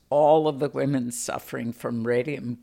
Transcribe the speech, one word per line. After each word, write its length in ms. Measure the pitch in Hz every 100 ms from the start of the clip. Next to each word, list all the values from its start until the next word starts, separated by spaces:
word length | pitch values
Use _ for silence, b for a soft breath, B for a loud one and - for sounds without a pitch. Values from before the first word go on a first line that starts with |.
| -
all 400 | 147 151 160 156
of 100 | 135
the 80 | 143
women 440 | 135 139 135 120
suffering 600 | - - - - 131 117
from 340 | - 123 117
radium 520 | 117 120 147 139 120 117